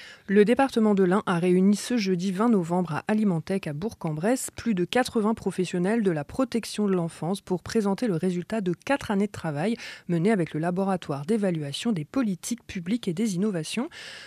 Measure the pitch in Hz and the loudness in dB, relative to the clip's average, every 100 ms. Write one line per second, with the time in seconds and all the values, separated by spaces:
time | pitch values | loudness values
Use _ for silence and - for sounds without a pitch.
0 | - - - 202 208 240 269 - 214 202 | -20 -14 2 6 6 6 4 4 4 4
1 | 190 190 - 175 180 180 190 208 - 247 | 4 4 2 0 4 4 6 4 0 0
2 | 190 185 190 180 233 214 165 180 180 151 | 0 0 0 0 2 2 2 0 0 -2
3 | - 214 214 165 - 190 170 147 208 - | -2 0 2 0 -2 -4 -4 -6 -6 -6
4 | 165 151 185 254 - - 233 190 175 240 | -6 -2 0 0 -4 -6 -2 -2 0 0
5 | 254 233 208 226 196 175 180 180 180 233 | 0 0 0 0 -2 -2 -2 0 0 2
6 | 196 160 143 - 262 240 - - 208 190 | 2 0 -2 -2 -2 -2 -4 -2 0 0
7 | 170 - 156 196 - 185 - 226 202 196 | -2 -4 -4 -4 -4 -6 -2 0 0 0
8 | 247 165 185 175 175 220 180 170 - 277 | 0 0 0 -2 -4 -4 -2 -2 -2 -2
9 | - 196 208 - 165 143 185 233 - - | 0 0 0 -2 -6 -2 -2 -4 -8 -12
10 | - 170 180 220 160 156 165 180 196 185 | -2 0 2 2 0 -2 -2 0 0 -2
11 | - 139 147 226 196 170 143 143 233 190 | -4 -6 -2 0 0 -2 -4 -4 -2 -2
12 | 147 269 233 185 - 233 - 196 170 233 | -2 -2 -2 -2 -6 -8 -8 -8 -4 -2
13 | - 165 226 175 214 180 156 - 302 - | -2 -2 -2 0 0 -2 -4 -4 -6 -8
14 | - - | -16 -16